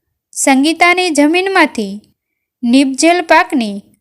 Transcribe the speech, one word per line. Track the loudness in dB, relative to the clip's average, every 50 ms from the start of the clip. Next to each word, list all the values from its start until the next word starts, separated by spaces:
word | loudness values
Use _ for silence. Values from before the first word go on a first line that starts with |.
| _ _ _ _ _ _
સંગીતાની | -10 -4 0 0 2 2 2 0 0 0 0 0 0 0 -2 -2
જમીનમાંથી | 0 0 0 2 0 0 -2 0 0 0 0 0 -2 -6 -8 -8 -10 -14 -16 _ _ _ _ _ _ _ _ _ _ _ -2
નિપજેલ | 0 2 2 2 0 -2 0 0 2 2 0
પાકની | 2 2 2 2 2 0 -2 -4 -4 -4 -8 -12 -14 _ _ _